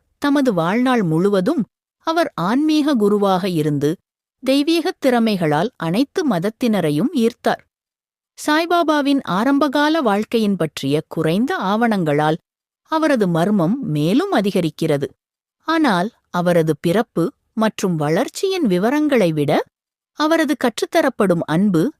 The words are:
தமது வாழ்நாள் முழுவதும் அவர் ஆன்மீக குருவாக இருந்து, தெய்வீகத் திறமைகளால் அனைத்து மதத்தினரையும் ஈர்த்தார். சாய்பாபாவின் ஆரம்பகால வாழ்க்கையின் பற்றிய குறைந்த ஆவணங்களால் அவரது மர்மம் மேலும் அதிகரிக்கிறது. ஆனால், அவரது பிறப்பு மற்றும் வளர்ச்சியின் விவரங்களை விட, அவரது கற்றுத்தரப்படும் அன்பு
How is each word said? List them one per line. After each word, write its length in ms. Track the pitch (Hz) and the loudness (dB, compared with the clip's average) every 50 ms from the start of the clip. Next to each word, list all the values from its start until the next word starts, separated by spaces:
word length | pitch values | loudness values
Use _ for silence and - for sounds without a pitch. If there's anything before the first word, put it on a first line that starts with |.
| _ _ _ _ | _ _ _ _
தமது 360 | - 285 277 294 277 254 208 | -2 0 0 2 2 2 0
வாழ்நாள் 500 | 170 160 170 196 240 247 262 247 240 202 | 0 0 0 0 0 0 0 0 0 0
முழுவதும் 600 | 165 156 160 180 202 202 190 185 214 330 320 202 - _ _ _ _ _ _ | 0 0 2 2 2 2 2 0 0 0 -2 -4 -6 _ _ _ _ _ _
அவர் 340 | _ - 320 349 330 - - | _ -2 -2 0 -2 -2 -4
ஆன்மீக 600 | - 165 185 226 269 302 311 311 302 285 294 294 | -4 -2 0 0 0 2 2 2 2 2 2 2
குருவாக 540 | 233 208 202 208 208 202 196 190 180 180 196 | 2 2 2 2 2 2 2 0 0 0 -2
இருந்து, 460 | 180 160 147 156 147 143 143 147 165 - _ _ _ _ _ _ _ _ - | -2 0 0 0 0 0 0 -2 -2 -4 _ _ _ _ _ _ _ _ -2
தெய்வீகத் 560 | 247 269 277 285 302 330 339 285 359 - - | 0 0 2 2 2 0 0 0 -4 -6 -2
திறமைகளால் 720 | - 269 247 240 226 226 208 180 175 156 147 147 175 240 - | 0 0 2 2 2 0 0 0 0 0 0 0 -2 -2 -4
அனைத்து 540 | - 165 165 170 208 277 - _ - 359 294 | -6 -4 -2 0 0 -2 -2 _ -2 -2 0
மதத்தினரையும் 840 | 208 170 170 208 226 _ - 240 214 196 185 156 147 147 185 294 370 | -2 0 -2 -4 -4 _ -2 0 0 0 0 0 0 0 0 0 0
ஈர்த்தார். 480 | 277 226 226 - - - 233 185 - _ _ _ _ _ _ _ _ _ _ _ _ _ _ _ - | 0 0 0 -2 -2 -2 -4 -4 -4 _ _ _ _ _ _ _ _ _ _ _ _ _ _ _ -8
சாய்பாபாவின் 840 | - - 302 311 339 330 359 349 339 302 302 294 277 277 285 277 - | -4 -2 0 0 0 0 0 0 2 0 0 0 0 0 0 -2 -2
ஆரம்பகால 760 | - 175 185 220 269 277 277 302 294 262 294 294 302 311 330 | -4 -4 -2 0 0 0 2 0 0 0 0 0 0 0 0
வாழ்க்கையின் 540 | 285 226 196 202 214 - - 233 220 202 202 | 0 0 0 0 -2 -2 -2 0 0 0 0
பற்றிய 460 | 175 165 156 - - - 135 143 151 - - | -2 -4 -6 -6 -6 -4 -2 -2 -2 -4 -6
குறைந்த 500 | - 170 156 156 165 196 240 277 381 359 | -6 -2 -2 0 0 0 0 -2 -2 -4
ஆவணங்களால் 800 | 233 185 202 220 240 233 214 196 175 151 143 147 151 156 160 - - _ _ _ _ _ _ _ _ _ | -2 -2 -2 0 0 0 0 0 0 0 0 2 2 0 0 -2 -6 _ _ _ _ _ _ _ _ _
அவரது 360 | 311 320 302 311 285 240 208 180 | -2 0 0 2 2 2 0 0
மர்மம் 540 | 170 160 170 202 214 202 165 160 220 285 | 0 0 0 2 2 0 0 0 -2 -2
மேலும் 520 | 262 151 151 147 147 165 196 269 370 403 370 | -4 -4 -2 -2 0 2 2 0 0 0 0
அதிகரிக்கிறது. 760 | 254 190 208 - 196 170 160 - - - 156 147 143 139 - - _ _ _ _ _ _ _ _ _ _ - | 0 0 0 0 0 -2 -2 -4 -4 -2 -2 -2 -2 -2 -6 -8 _ _ _ _ _ _ _ _ _ _ -2
ஆனால், 420 | 320 330 311 269 196 175 180 226 - _ _ _ | 0 0 2 2 2 0 -2 -4 -6 _ _ _
அவரது 480 | - 175 170 180 175 175 160 160 156 - | -4 -2 0 2 2 2 2 2 -2 -2
பிறப்பு 500 | - 175 170 208 240 - _ - 165 226 - _ _ _ _ | 0 0 0 0 0 -2 _ -2 -4 -4 -4 _ _ _ _
மற்றும் 420 | - 220 220 - - - 190 175 | -2 -2 -2 -2 -2 -4 -2 -2
வளர்ச்சியின் 720 | 151 151 147 160 185 262 - - - - 392 381 370 330 214 | -2 0 0 0 0 -2 -4 -4 -4 -4 -2 -2 -2 0 0
விவரங்களை 640 | 180 175 190 233 277 302 302 302 285 240 196 170 | 0 0 0 0 0 0 0 0 2 2 2 0
விட, 320 | 156 151 147 139 160 240 494 - _ _ _ _ _ _ _ _ _ | 0 0 0 0 0 -2 -2 -6 _ _ _ _ _ _ _ _ _
அவரது 420 | - 294 311 330 330 320 262 302 - | -4 0 0 2 2 0 0 -2 -2
கற்றுத்தரப்படும் 880 | - 247 - - - - - 339 311 285 - - 214 185 175 170 - | -2 -2 -2 -4 -6 -2 0 0 0 0 0 0 0 2 2 0 0
அன்பு 480 | - 151 165 196 214 185 156 170 269 - | -2 0 0 2 2 2 2 0 0 -4